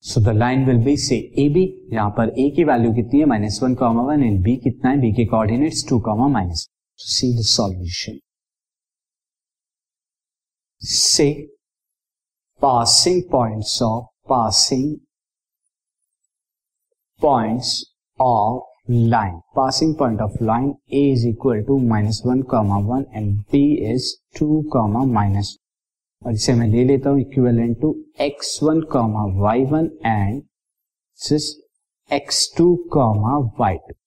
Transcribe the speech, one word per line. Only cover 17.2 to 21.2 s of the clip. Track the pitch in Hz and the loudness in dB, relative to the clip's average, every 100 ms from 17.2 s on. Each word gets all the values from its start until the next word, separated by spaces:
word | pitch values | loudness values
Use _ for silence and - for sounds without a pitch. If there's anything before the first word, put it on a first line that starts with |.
points | 156 135 110 120 127 - - _ _ _ | 2 2 0 -4 -4 -8 -10 _ _ _
of | 131 113 104 123 - _ - | 2 2 2 -2 -10 _ -2
line, | 120 117 117 101 87 _ - | 2 2 2 0 -6 _ -2
passing | 131 - 156 156 | 0 0 -2 0
point | 135 110 | -2 0
of | 107 - | -4 -2
line | 113 113 135 143 _ | -2 0 -2 -6 _
A | 135 143 | 0 2
is | 127 | 2